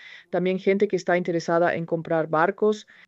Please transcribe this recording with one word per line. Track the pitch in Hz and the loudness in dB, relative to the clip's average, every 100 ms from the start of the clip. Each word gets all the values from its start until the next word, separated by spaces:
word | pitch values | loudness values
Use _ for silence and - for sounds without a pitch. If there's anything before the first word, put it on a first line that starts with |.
| - - - | -20 -20 -6
también | 180 180 185 | -2 -2 0
gente | 196 196 202 | 0 2 2
que | 180 | 0
está | 175 180 | 0 0
interesada | 180 170 170 170 175 | 0 -2 0 2 2
en | - | 0
comprar | 165 165 160 165 156 | -4 -4 -2 -2 0
barcos. | 156 175 196 214 214 - - | 2 0 2 0 0 -6 -20